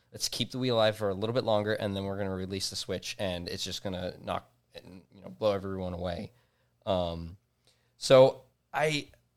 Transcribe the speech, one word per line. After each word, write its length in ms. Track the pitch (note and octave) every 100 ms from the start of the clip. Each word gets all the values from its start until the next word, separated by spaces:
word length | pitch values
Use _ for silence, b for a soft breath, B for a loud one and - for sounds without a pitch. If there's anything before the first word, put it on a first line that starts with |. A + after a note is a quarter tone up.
| b
let's 160 | A2 -
keep 220 | - A#2
the 60 | B2+
Wii 140 | B2+
alive 240 | A#2 A2 G#2
for 120 | G#2
a 40 |
little 200 | F#2+ A2
bit 100 | B2
longer, 300 | A2 G#2 G#2
and 220 | A2 G#2 G2
then 100 | G2
we're 120 | G2
gonna 160 | G2
release 360 | F#2+ F#2 G2 -
the 60 | G2
Switch, 380 | - F#2+ - -
and 280 | G2+ F2 F2
it's 140 | F#2+
just 200 | F#2+ -
gonna 300 | G2+ F2+ F2+ -
knock 260 | - F2+ - _ _
and, 280 | - - F#2 _
you 80 | G2
know, 80 | F#2+
blow 220 | F#2 A2
everyone 420 | G2 G2 F#2+ F2+
away. 380 | F2 F2+ F2 - _ _ _ _ _ G#2+
Um, 520 | F#2 E2+ E2 E2+ F#2+ _ _ _ _ _ _
so 440 | - C3 C3 - - _ _
I, 360 | - D#3 D3 - - _